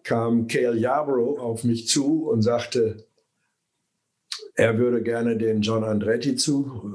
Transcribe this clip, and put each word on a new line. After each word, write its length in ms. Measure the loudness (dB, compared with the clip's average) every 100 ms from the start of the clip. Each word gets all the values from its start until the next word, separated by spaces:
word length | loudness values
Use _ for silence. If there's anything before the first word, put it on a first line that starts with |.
kam 440 | -4 -2 2 0 0
Cale 300 | 0 0 0
Yarborough 600 | 0 0 0 0 0 -2
auf 240 | -4 -2
mich 240 | 0 -2 0
zu 400 | 0 2 0 0
und 120 | 2
sagte, 640 | 2 0 -2 0 0 -2 -16 _ _ _ _ _ _ _ _ _ _ _ -14 -14 -8 2
er 220 | 2 4
würde 240 | 2 2
gerne 340 | 0 -2 0 0
den 240 | 0 0
John 220 | 0 0 0
Andretti 500 | 0 0 0 0 0
zu, 580 | 0 0 -2 -6 -10